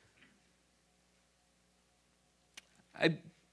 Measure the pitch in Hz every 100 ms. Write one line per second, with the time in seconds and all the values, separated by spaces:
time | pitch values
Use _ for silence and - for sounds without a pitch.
0 | - - - - - - - - - -
1 | - - - - - - - - - -
2 | - - - - - - - - - -
3 | 165 156 - - -